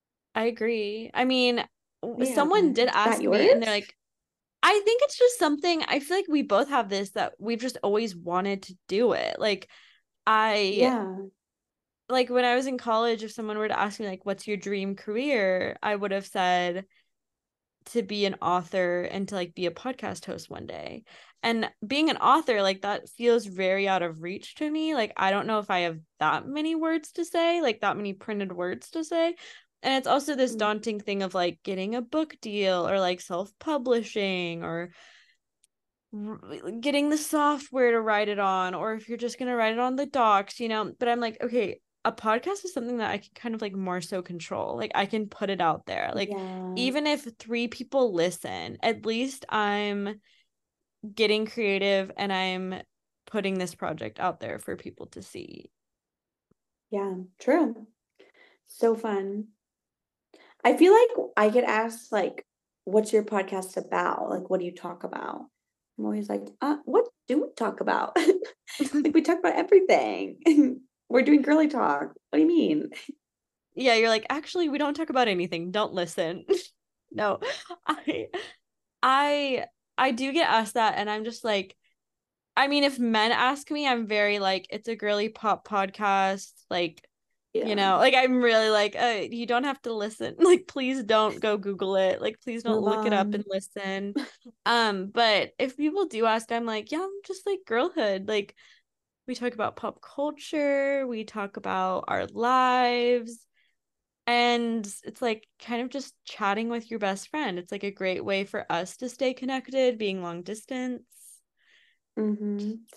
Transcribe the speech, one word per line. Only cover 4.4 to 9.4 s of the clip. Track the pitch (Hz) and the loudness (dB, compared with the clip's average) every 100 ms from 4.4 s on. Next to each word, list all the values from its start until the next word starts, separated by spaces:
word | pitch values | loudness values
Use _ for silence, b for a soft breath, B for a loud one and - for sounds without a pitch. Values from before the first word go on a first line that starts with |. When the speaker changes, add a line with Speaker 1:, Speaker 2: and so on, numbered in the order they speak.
| _ _ | _ _
Speaker 1:
"I | 330 415 | 4 4
think | 403 480 | 4 4
it's | 554 - | 2 4
just | 494 494 | 4 4
something, | 311 294 349 320 - | 2 2 2 0 0
I | 285 | -2
feel | 285 370 | 0 -2
like | 381 | 0
we | 294 | 0
both | 233 202 277 | 2 2 2
have | 277 202 | 0 0
this, | 196 196 | -2 -4
that | 214 170 - | -2 -4 -4
we've | 208 233 | -6 -4
just | 254 - | -4 -2
always | 208 208 226 175 | 0 0 0 -6
wanted | 175 180 202 196 | -4 -2 0 -4
to | 196 180 - | -8 -18 -4
do | 190 240 | 2 2
it." | 82 57 | 2 0
Like, | - | -2